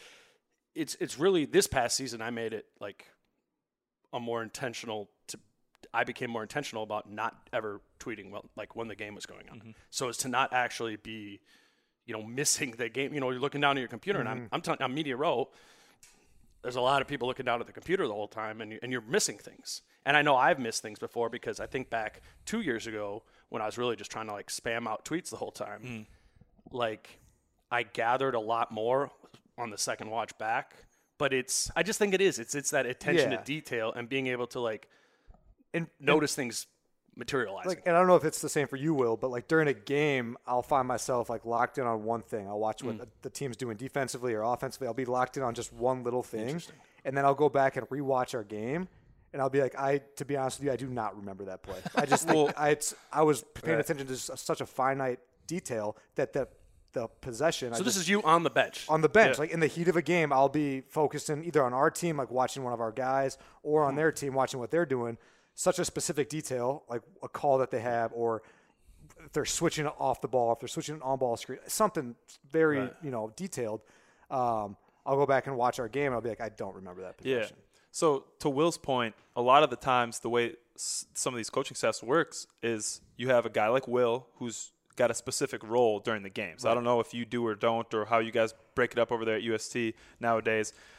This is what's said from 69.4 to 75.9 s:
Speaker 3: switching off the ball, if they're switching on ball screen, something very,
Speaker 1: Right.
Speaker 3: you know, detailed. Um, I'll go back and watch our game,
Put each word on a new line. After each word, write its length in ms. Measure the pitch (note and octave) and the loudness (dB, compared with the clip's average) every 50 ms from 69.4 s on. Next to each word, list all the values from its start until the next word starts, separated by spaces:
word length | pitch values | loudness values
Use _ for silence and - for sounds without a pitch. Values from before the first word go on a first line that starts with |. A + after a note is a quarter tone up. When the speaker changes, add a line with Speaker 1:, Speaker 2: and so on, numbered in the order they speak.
| B2 | -2
Speaker 3:
switching 420 | - - - E3+ E3 - D#3 D3+ | -2 -2 0 0 0 0 0 -2
off 340 | C#3+ C#3+ - C#3 C3+ B2 - - | -4 -2 0 0 0 0 0 -2
the 60 | B2 | 0
ball, 220 | A#2+ B2+ A#2+ A#2 A#2 | 2 2 4 4 2
if 80 | - | 0
they're 80 | - A#2 | -2 -6
switching 320 | - E3 D3 C#3+ D3+ D#3 C3 | -8 -8 -8 -8 -10 -8 -4
on 160 | C3 C3+ C3 | -2 0 0
ball 180 | C3 A#2+ A#2 | 0 0 0
screen, 220 | A2 - - C3 - - | -2 -6 -10 -12 -12 -10
something 500 | - - - A3 G3+ - E3 C3+ A#2+ A#2 - _ - - - _ C#3 | -6 0 2 2 2 2 -2 -6 -6 -10 -14 _ -20 -20 -20 _ _
very, 280 | - D#3+ D#3+ D#3 D3 C#3 | 2 4 4 6 4 2
Speaker 1:
Right. 140 | C3 - - - E3 | 0 -2 -6 -8 -8
Speaker 3:
you 80 | C#3+ | -6
know, 220 | B2+ A2+ G#2+ A2 A2 | -4 -4 -6 -6 -8
detailed. 460 | - F#3 F#3+ - C3+ A#2+ G#2+ G#2+ A2 - _ _ _ _ _ _ _ _ - | -10 -10 -8 -6 -6 -4 -4 -4 -6 -10 _ _ _ _ _ _ _ _ -6
Um, 480 | - C3 B2 A#2+ A2+ A2 G#2 G2+ G2+ - _ _ _ _ _ | -2 0 0 0 0 0 -2 -6 -8 -14 _ _ _ _ _
I'll 120 | C3+ C#3 | 0 2
go 100 | C#3 C#3+ | 4 4
back 200 | C3+ C3+ C3 - | 6 4 4 2
and 100 | C3+ C#3 B2 | 0 -2 0
watch 200 | A#2+ B2 A#2+ - | 2 2 2 0
our 100 | B2 | -4
game, 180 | A2 | -4